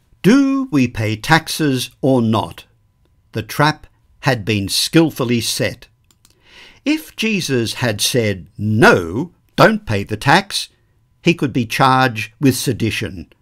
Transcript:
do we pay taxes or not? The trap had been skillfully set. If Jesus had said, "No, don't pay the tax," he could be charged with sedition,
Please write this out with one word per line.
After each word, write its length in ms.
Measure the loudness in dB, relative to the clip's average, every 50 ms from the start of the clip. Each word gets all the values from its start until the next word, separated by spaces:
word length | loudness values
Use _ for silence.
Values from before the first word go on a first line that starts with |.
| _ _ _ _ 2
do 460 | 4 4 6 4 2 0 -2 -4 -2
we 160 | 0 0 0
pay 300 | 0 -2 -4 -4 -4 -4
taxes 760 | -4 0 2 2 2 2 -2 -4 -2 0 0 0 -2 -4 -8 -10 _ 0
or 180 | 2 2 2
not? 460 | 2 2 0 0 -2 -4 -10 -18 -20 _ _ _ _ _ _ _ _ _ _ _ _ _ -10
The 100 | -10 -10
trap 440 | -8 -2 0 0 0 0 -2 -10 -20 _ _ _ _ _ _
had 240 | -2 -2 -2 -2 -2
been 240 | -2 -2 -2 -2 -2
skillfully 720 | -4 -4 -4 2 2 2 2 2 0 -4 -2 -2 -2 -2
set. 480 | -2 -4 -4 -4 -4 -4 -6 -8 -16 _ _ _ _ _ _ _ _ _ _ _ _ _ -20 -20 -20 -20 -20 _ _
If 320 | -4 -2 -2 -4 -10 -10
Jesus 580 | -6 -4 -2 -2 -2 -2 -2 0 0 0 -2 -4
had 280 | -4 -4 -4 -2 -2 -4
said, 460 | -2 0 0 0 0 -2 -4 -8 -14 _ -6
"No, 760 | -4 -2 2 6 6 6 6 4 2 -2 -4 -6 -6 -8 -10 _ _ _ _
don't 300 | 4 4 4 4 0 -4
pay 180 | -4 -4 -4 -2
the 140 | -4 -6 -2
tax," 500 | 2 2 2 2 2 -2 -6 -8 -8 -10 _ _ _ _ _ _ _ _ _ _ -2
he 100 | 0 0
could 220 | 0 -2 -2 -2
be 100 | -2 -4
charged 680 | -4 0 2 4 4 4 4 2 2 0 -4 -8 -12 -6 _
with 160 | 2 2 2
sedition, 800 | 2 -2 -4 -4 -2 -4 -4 -4 -4 -8 -8 -10 -12 -16 -18 _ _